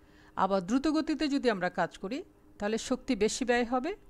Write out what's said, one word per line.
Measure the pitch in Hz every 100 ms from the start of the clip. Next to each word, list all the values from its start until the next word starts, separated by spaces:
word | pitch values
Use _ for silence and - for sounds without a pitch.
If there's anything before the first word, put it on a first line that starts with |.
| - - - -
আবার | 190 196 175
দ্রুত | 254 320
গতিতে | 311 302 294 302
যদি | 277 240
আমরা | 202 180
কাজ | 185 165 -
করি, | 185 262 392 - - -
তাহলে | 208 226
শক্তি | - 247 - 233
বেশি | 202 - -
ব্যয় | 240 233
হবে | 254 269 415 -